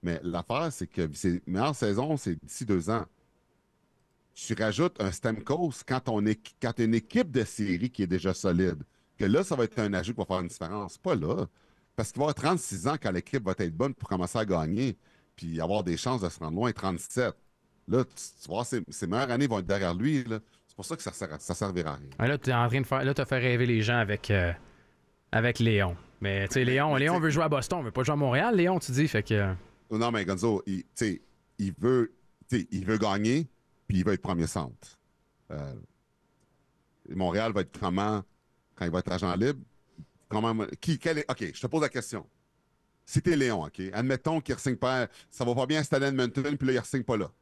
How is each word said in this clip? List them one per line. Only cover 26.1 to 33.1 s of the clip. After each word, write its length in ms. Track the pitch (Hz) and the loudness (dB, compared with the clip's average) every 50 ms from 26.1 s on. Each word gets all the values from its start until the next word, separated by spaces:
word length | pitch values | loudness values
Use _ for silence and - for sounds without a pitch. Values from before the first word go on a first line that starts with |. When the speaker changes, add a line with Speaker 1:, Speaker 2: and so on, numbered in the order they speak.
| - - | -14 -6
Speaker 2:
Mais, 260 | 101 98 98 98 98 98 | -4 -2 0 0 -2 0
tu 60 | - | 2
sais, 100 | 135 127 | 2 2
Léon, 300 | 123 127 135 143 156 147 | 4 4 4 4 4 4
Speaker 1:
Mais, 60 | 131 | 4
Speaker 2:
Léon 140 | 139 156 170 | 4 4 2
Speaker 1:
tu 40 | 180 | 4
sais 40 | 156 | 2
Speaker 2:
veut 40 | 160 | 2
jouer 120 | 143 151 165 | 2 2 2
à 60 | 156 | 2
Boston, 300 | 147 135 123 - 185 175 | 2 0 0 -2 -4 -4
on 40 | 143 | -4
veut 80 | 117 | -4
pas 120 | - 127 127 | -2 0 2
jouer 100 | 131 151 | 2 2
à 20 | |
Montréal, 400 | 143 147 131 120 135 180 233 240 | 2 4 4 4 4 4 4 4
Léon, 240 | 190 170 175 190 175 | 4 4 4 4 2
tu 140 | - - 127 | 0 0 2
dis, 120 | 127 151 156 | 2 2 4
fait 140 | - 110 101 | 4 0 2
que 300 | - 110 104 101 95 92 87 - - _ _ _ _ | 2 2 2 2 2 0 -4 -6 -14 _ _ _ _
Speaker 1:
Non, 200 | 113 110 117 120 | -2 0 2 2
mais 120 | 117 110 98 | 2 0 0
Gonzo, 400 | 85 98 90 92 117 107 95 - | 0 0 2 2 2 2 2 0
il, 180 | - 95 92 - | -2 -6 -6 -6
tu 60 | _ _ | _ _
sais, 260 | - 120 107 90 - - _ _ _ _ _ _ _ | -2 0 0 0 -2 -8 _ _ _ _ _ _ _
il 160 | 101 98 92 - | -2 -2 -2 0
veut, 360 | 123 120 127 127 117 110 _ _ _ _ _ _ - _ | 2 4 4 4 2 0 _ _ _ _ _ _ -8 _
tu 120 | 127 113 | -2 -2
sais, 80 | 90 - | -2 -2
il 140 | - 98 95 | -6 -6 0
veut 120 | 92 110 107 | 0 0 2
gagner, 520 | 107 107 | 2 2